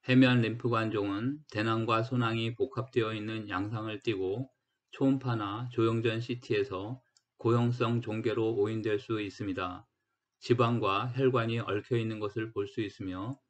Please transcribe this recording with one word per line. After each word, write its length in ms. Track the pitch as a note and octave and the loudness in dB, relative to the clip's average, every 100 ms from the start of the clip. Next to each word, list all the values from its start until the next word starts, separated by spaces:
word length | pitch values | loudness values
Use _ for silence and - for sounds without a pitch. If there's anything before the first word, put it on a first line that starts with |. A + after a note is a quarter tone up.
해면 360 | - B2+ B2+ B2 | 6 6 8 6
림프관종은 960 | A2+ A2+ A#2 A2+ A2 G#2+ G2+ G2 B2 D3+ - | 2 0 0 0 2 0 0 -2 -2 -6 -6
대낭과 500 | G#2+ A2+ A2+ A2+ A2+ | -2 0 0 2 2
소낭이 540 | A#2 B2 A2+ A2+ A2+ | 2 0 0 0 -2
복합되어 580 | A#2 - - A#2+ B2 A2 | -2 -4 -2 -2 0 0
있는 360 | A2 G#2+ A2 G#2 | -2 -4 -6 -4
양상을 500 | F#2 G#2 A2 A2 G#2 | -4 -2 -4 -6 -4
띠고 500 | - G2 F#2+ G#2+ C#3 _ _ _ _ | -4 -2 -2 -2 -6 _ _ _ _
초음파나 800 | - C3+ C3+ B2+ A#2 G2+ G#2+ B2 | 0 2 2 0 -2 -4 -6 -6
조영전 500 | A#2+ A2+ A#2 A2+ A2+ | 0 2 2 0 -2
씨티에서 800 | A#2 A#2+ - G#2 G2 F#2 G#2 C3 _ _ _ _ | -4 -8 -2 -2 0 -4 -6 -10 _ _ _ _
고형성 640 | A2+ A#2+ A#2+ A#2+ A#2 A#2+ | 2 4 2 2 0 0
종괴로 540 | A#2 A2 A2 G#2+ A2 | -2 -2 -2 0 0
오인될 420 | A2 G#2 A2 G#2+ G#2 | 2 0 0 0 -2
수 240 | - A2 | -2 -4
있습니다. 640 | G2+ - G2+ F#2+ F2+ F2+ - _ _ _ _ _ | -4 -6 -6 -4 -4 -8 -16 _ _ _ _ _
지방과 760 | - A#2+ A#2 A#2+ G2+ G2 B2 | 0 2 4 2 2 0 -2
혈관이 440 | B2+ C3 B2 A2+ A#2 | 0 2 2 0 -2
얽혀 380 | G2+ G2+ - A#2+ | -2 -4 0 -2
있는 220 | A2 G#2+ | -2 -4
것을 320 | G#2 A2 A2 | -4 -4 -4
볼 160 | G#2 G2+ | -4 -6
수 140 | - | -4
있으며 580 | G#2 - F#2+ F#2 G#2 C#3 | -6 -6 -8 -6 -8 -10